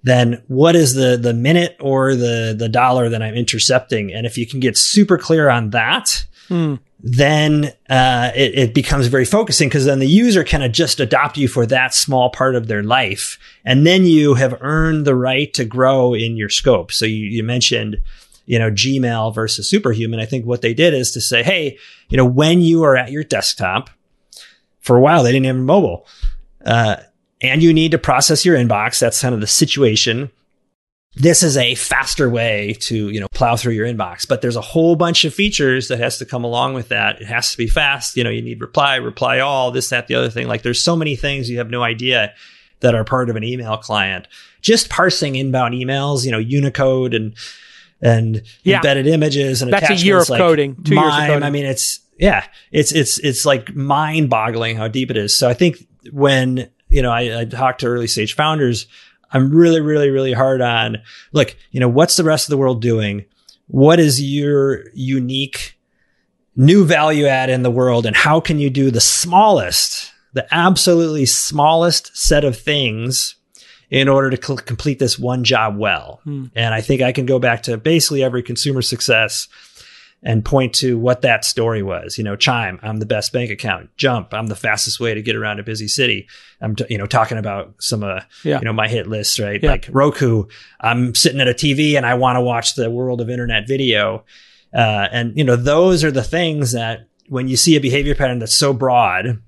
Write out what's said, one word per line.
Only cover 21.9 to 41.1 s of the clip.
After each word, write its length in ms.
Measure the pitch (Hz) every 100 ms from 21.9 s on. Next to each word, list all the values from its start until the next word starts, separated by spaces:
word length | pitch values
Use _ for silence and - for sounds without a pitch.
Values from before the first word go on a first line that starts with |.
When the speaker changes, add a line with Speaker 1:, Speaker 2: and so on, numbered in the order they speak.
| - _
Speaker 1:
you 80 | 131
know, 100 | 127
when 340 | 127 156 175
you 220 | 170 165
are 140 | 156 131
at 160 | 123
your 100 | 143
desktop, 640 | 147 107 - - 95 95 - _ _ _ _ - - _ _ _
for 160 | - 123
a 40 |
while, 220 | 135 143
they 80 | 120
didn't 160 | 135 131
have 100 | 127
mobile, 500 | 131 190 147 85 _ - - - - _ -
uh, 300 | 117 110 - - _ _ _
and 220 | 131 139
you 100 | 165
need 200 | 160 160
to 60 | 160
process 460 | - 123 120 156
your 120 | 185 156
inbox." 420 | 120 104 110 -
That's 240 | 117 -
kind 100 | 131
of 60 | 117
the 60 | 107
situation. 840 | - 156 - 127 113 - 113 139 _ _ _ _ _ _ _ _
This 280 | - 151 165
is 160 | 170 135
a 160 | 123
faster 560 | 120 - 131 135 - 131
way 440 | 117 117 104 104 107
to, 300 | - 110 104
you 100 | 107
know, 60 | 98
plow 220 | - 123
through 200 | 117 123
your 120 | 113 117
inbox. 400 | 117 92 87 -
But 140 | 131
there's 160 | 123 120
a 60 |
whole 340 | - 165 165 165
bunch 280 | 170 170
of 100 | 160
features 540 | - 202 - 139 131 120
that 100 | 120
has 180 | 120 -
to 60 |
come 180 | 120 123
along 300 | 120 120 131
with 160 | 131 110
that. 320 | 110 107 104
It 60 | 107
has 260 | 117 -
to 60 | -
be 80 | 117
fast. 500 | - 147 139 - -
You 80 |
know, 60 | 117
you 100 | 113
need 200 | 117 113
reply, 360 | 120 - 139 131
reply 420 | 120 104 123 123
all, 300 | 139 135 127
this, 200 | 127 -
that, 160 | 123 -
the 80 |
other 160 | 123 123
thing. 180 | 117 123
Like, 140 | 113
there's 180 | 120 120
so 160 | - 170
many 180 | 156